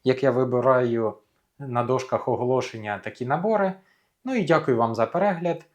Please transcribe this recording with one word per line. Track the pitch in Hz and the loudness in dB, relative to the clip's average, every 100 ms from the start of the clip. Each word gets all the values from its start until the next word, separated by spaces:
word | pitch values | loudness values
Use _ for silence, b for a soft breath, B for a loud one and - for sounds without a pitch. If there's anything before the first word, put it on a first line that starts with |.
як | 131 127 | 0 2
я | 135 | 2
вибираю | 123 127 123 127 127 120 117 110 - _ _ _ - | 2 2 2 4 4 2 0 -2 -4 _ _ _ -14
на | 135 120 | -6 -2
дошках | 117 131 - 123 - | 0 -2 0 -2 0
оголошення | 110 123 131 127 113 107 101 | -2 0 0 -2 -6 -8 -8
такі | 107 - 123 | -8 -8 -4
набори. | 156 208 214 190 185 b b b b 254 | -2 0 0 0 -4 b b b b -6
Ну | 254 | -2
і | |
дякую | 156 156 156 117 | 2 2 2 0
вам | 117 110 | 0 0
за | 113 | 0
перегляд. | 175 202 170 170 170 - | 0 0 0 -2 -4 -8